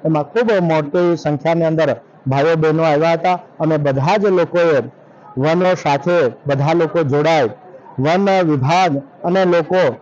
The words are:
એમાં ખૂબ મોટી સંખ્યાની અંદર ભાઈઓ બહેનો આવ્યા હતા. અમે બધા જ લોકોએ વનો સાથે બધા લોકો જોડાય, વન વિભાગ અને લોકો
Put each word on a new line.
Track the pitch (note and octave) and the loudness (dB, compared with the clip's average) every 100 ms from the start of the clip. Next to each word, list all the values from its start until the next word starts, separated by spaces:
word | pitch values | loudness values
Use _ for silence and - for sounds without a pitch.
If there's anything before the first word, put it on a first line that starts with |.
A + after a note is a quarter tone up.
એમાં | D#3+ D#3 | -2 -2
ખૂબ | D3 A3+ A#3 G3+ | -2 -2 0 0
મોટી | F3 D#3+ C#3+ F3+ F3 E3 | 0 -2 -2 0 0 0
સંખ્યાની | D#3 D3 D#3+ E3+ | -2 -4 -2 0
અંદર | E3 D#3+ D3+ A#2 - - - | 0 0 0 -2 -8 -12 -4
ભાઈઓ | C3+ D3+ E3 | 0 0 2
બહેનો | D#3 D#3 | 0 0
આવ્યા | D#3+ D3 E3 | 0 0 0
હતા. | E3 F3+ F3+ - - | 0 -2 -4 -6 -6
અમે | D#3 D#3 | -2 0
બધા | C#3+ C3+ C#3+ G#3 | -2 -2 0 0
જ | G3+ | 2
લોકોએ | F#3 E3 E3+ E3+ C#3+ A#2+ - - - - - | 0 0 0 2 0 -2 -12 -20 -20 -14 -4
વનો | C#3+ E3+ F#3 | -2 0 0
સાથે | F#3 D#3 C#3 F3 F3 C3 - C#3+ | 0 0 -2 0 0 0 -2 -4
બધા | C3+ C#3 | -2 0
લોકો | E3+ D#3+ E3+ | 0 0 0
જોડાય, | D3+ C#3+ D3+ D#3+ A#2+ G#2+ - - - - | 0 0 2 2 0 -4 -20 -20 -18 -4
વન | C#3 F3+ G3 F#3+ | 0 2 2 2
વિભાગ | E3+ D3 B2+ F3 F#3 C#3 C#3 - | 2 0 0 2 2 -2 -8 -10
અને | F3 F#3 | -4 0
લોકો | F#3 F3 D#3+ F#3 D#3 A#2 | 2 0 0 0 0 -2